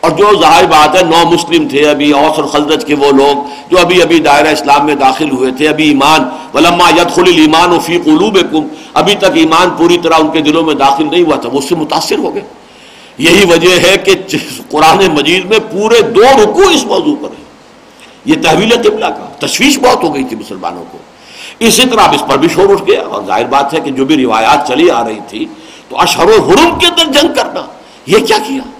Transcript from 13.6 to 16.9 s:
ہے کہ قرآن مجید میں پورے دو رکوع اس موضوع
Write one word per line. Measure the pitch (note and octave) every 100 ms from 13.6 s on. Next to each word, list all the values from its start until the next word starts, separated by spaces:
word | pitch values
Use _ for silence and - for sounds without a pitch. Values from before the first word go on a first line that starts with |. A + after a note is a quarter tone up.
| E3+ F3+
ہے | F3 G3
کہ | F#3+ F#3 - C#3 - - -
قرآن | D3+ D#3+ F#3 F#3+
مجید | D3+ C#3+ F#3
میں | F#3 A3 -
پورے | F#3 G#3+ A#3
دو | - -
رکوع | A#3+ C#4 G#4+ - G4
اس | D#4
موضوع | A#3